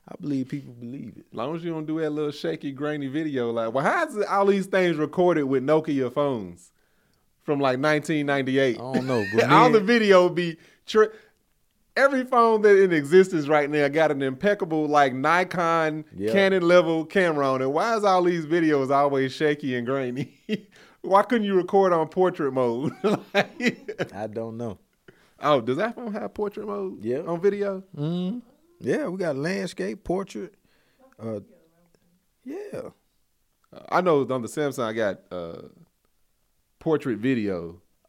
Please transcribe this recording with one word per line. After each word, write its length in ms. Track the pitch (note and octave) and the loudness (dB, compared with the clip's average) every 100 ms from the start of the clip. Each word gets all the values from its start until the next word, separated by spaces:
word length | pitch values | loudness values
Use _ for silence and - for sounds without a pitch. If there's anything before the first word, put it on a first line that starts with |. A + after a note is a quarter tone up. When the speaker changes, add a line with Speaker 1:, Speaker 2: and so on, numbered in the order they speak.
| - | -20
Speaker 1:
I 60 | - | -14
believe 260 | D#3 C#3 B2+ | -8 -6 -6
people 240 | C#3+ C3+ | -10 -12
believe 400 | A#2+ A#2+ C3+ A#2+ - | -16 -16 -14 -14 -18
it. 80 | - | -16
Speaker 2:
As 40 | - | -8
long 200 | B2+ E3 | -8 -6
as 80 | |
you 80 | E3+ | -8
don't 160 | D#3+ D#3 | -8 -6
do 120 | D#3 | -4
that 100 | D#3 | -4
little 200 | D3+ D3 | -4 -6
shaky, 400 | C#3+ E3+ D#3+ C#3+ | -6 -6 -6 -8
grainy 360 | C3+ D3 D3+ C3+ | -8 -6 -6 -6
video. 420 | D3 D#3+ C3 A#2 | -6 -4 -4 -2
Like, 220 | A#2 A2+ | -2 -2
well, 100 | B2 | 0
how 220 | F3 F4 D#4+ | 0 0 -2
is 80 | G#3 | -4
it 120 | G3 | -2
all 180 | G3 G3+ | 2 2
these 220 | G3+ F#3+ | 2 0
things 300 | F#3+ F3+ D#3 | 0 0 0
recorded 480 | D3 F#3 F3+ D#3+ C#3 | -2 2 2 2 2
with 180 | C3+ C3 | 0 2
Nokia 480 | D#3 D#3 C#3 B2 | 2 2 -2 -2
phones 580 | D3 C#3+ B2 F#2 F2 - _ _ _ _ _ _ _ | 0 -2 -2 -6 -14 -20 _ _ _ _ _ _ _
from, 160 | - C#3+ | -4 0
like, 200 | C#3 B2+ | 0 2
nineteen 460 | D3+ D3+ C#3+ D#3 C#3+ | 2 0 0 -2 0
ninety-eight? 500 | C#3 C3 C3+ C3+ A2 | -2 0 2 2 0
Speaker 1:
I 160 | B2 | -4
don't 140 | C3 C3 | -4 0
know, 180 | B2 G2+ | -2 0
Speaker 2:
<laughs> 60 | A2+ | 0
Speaker 1:
but 100 | A#2 | 4
Speaker 2:
All 140 | F3+ | 6
Speaker 1:
man 80 | B3 | 6
Speaker 2:
the 60 | A3+ | 4
video 480 | G3 A#3+ G#3+ F#3 F3+ | 4 2 6 6 6
be 280 | D#3 E3+ D#3+ _ _ - | 2 -4 -6 _ _ -2
tri-, 220 | G#3+ G#3+ - _ _ _ _ _ _ _ - | 2 2 0 _ _ _ _ _ _ _ 0
every 260 | C#4 C4+ | 2 2
phone 380 | B3+ B3 A3+ A3 | 0 4 4 6
that 200 | G#3 G3 | 6 6
in 120 | F#3+ | 6
existence 540 | E3 C#3 F3+ F#3+ F3+ C#3+ | 2 6 6 6 4 2
right 220 | D3+ C#3+ | 2 2
now 180 | D3+ C#3+ | 2 2
got 220 | D3+ D#3 | 4 2
an 100 | C#3 | 2
impeccable, 680 | C3+ C3 G3+ G3+ F#3 D#3 D3+ | -4 -2 -2 -2 -2 -2 2
like, 260 | D3 C#3 | 4 4
Nikon 920 | B2+ D3 E3+ F3+ F3 E3 E3 D#3 D#3 D3+ - | 2 0 2 0 -2 0 0 0 -4 -10 -6
Speaker 1:
Yeah. 160 | G2+ | -2
Speaker 2:
Canon 340 | G3 G3 F#3+ E3+ | 2 2 2 4
level 360 | F3+ E3 D#3+ D#3+ | 6 4 0 -2
camera 460 | G3+ F3 D3 C#3 | 0 2 2 0
on 100 | C3 | 0
it. 100 | C3 | 0
Why 260 | D3+ A3 A3+ | 0 0 0
is 60 | |
all 200 | G3+ F#3 | 2 4
these 220 | F3 F3 D3 | 2 0 0
videos 460 | E3+ D#3+ C#3+ C3 | 0 2 2 2
always 420 | C#3 C#3+ C#3 C3+ | 2 2 2 -2
shaky 420 | - D3+ D3 C#3 B2 | 0 0 0 -2 -4
and 100 | A#2+ | -2
grainy? 460 | C#3 B2+ B2 C#3+ _ - | -4 -4 -6 -8 _ -8
<laughs> 200 | G#3+ - - - _ | -8 -8 -20 -20 _
Why 220 | - F#3+ | 2 2
couldn't 220 | G3+ A#3+ G3+ | 4 2 2
you 80 | F#3+ | 0
record 380 | F3 G3 F#3+ | 2 4 4
on 140 | E3+ D#3 | 4 0
portrait 420 | - F#3 F3 C#3+ | 2 2 2 -2
mode? 400 | C3 B2 A#2 D3+ - | 0 0 0 -4 -2
<laughs> 60 | F#3+ G#3 - | -2 -2 -2
Like 800 | G3+ G3+ - B3 - - G#3 F3 | -2 -2 -2 -4 -4 -8 -10 -10
Speaker 1:
I 140 | G2 A2 | -8 -10
don't 300 | A2 A2+ A2+ | -8 -10 -10
know. 200 | A#2 F#2 _ _ _ _ _ - | -10 -12 _ _ _ _ _ -6
Speaker 2:
Oh, 200 | C#3+ C#3+ | 0 0
does 160 | A2+ C3+ | 0 -4
iPhone 340 | A3 A3+ A#3 | -4 -6 -10
have 220 | G3+ G3+ - | -10 -10 -8
portrait 320 | G#3 G3+ G#3 | -8 -8 -10
mode 360 | G3+ F#3+ - | -8 -8 -8
Speaker 1:
Yeah. 180 | G#2+ C3 | -6 -6
Speaker 2:
on 200 | F3 E3+ | -4 -2
video? 420 | G3+ G3+ G3+ F#3+ F#3+ D3+ | 0 0 -4 -8 -12 -8
Speaker 1:
Mm-hmm. 400 | D3 F3 F#3 B3 - _ _ _ | -6 -4 -6 -8 -12 _ _ _
Yeah, 260 | A2 G3+ C#4+ | -6 -4 -4
we 100 | F#3+ | -6
got 180 | F3 C3+ | -6 -4
landscape, 680 | D#3 G3 F#3 - F#3+ G#3+ | -4 -6 -8 -8 -10 -8
portrait. 500 | - F#3 F#3+ G#3+ F#3+ _ _ _ _ _ _ - | -6 -6 -6 -12 -14 _ _ _ _ _ _ -16
Uh, 200 | A2+ G#2+ F#2+ _ _ _ _ _ _ _ _ _ | -10 -10 -12 _ _ _ _ _ _ _ _ _
yeah. 460 | B3 E4+ G#4 - - - _ _ _ _ _ _ _ - - | -16 -14 -14 -16 -16 -20 _ _ _ _ _ _ _ -20 -6
Speaker 2:
I 120 | D3+ | -2
know 180 | F3+ D3 B2 | 2 2 0
on 140 | B2+ | -4
the 40 | A2 | -6
Samsung 360 | - D3 B2+ A2+ | -4 -4 -4 -4
I 80 | |
got, 280 | A2+ G#2 F#2 - | -2 -2 -4 -10
uh, 300 | F2+ E2+ E2+ - _ _ _ _ _ _ _ _ _ _ _ | -12 -12 -14 -18 _ _ _ _ _ _ _ _ _ _ _
portrait 400 | E3 D3+ C#3+ G#2 | -2 -2 -2 -2
video. 640 | B2 B2+ G2+ F2+ E2+ F2+ _ _ | -2 -2 -2 -4 -8 -14 _ _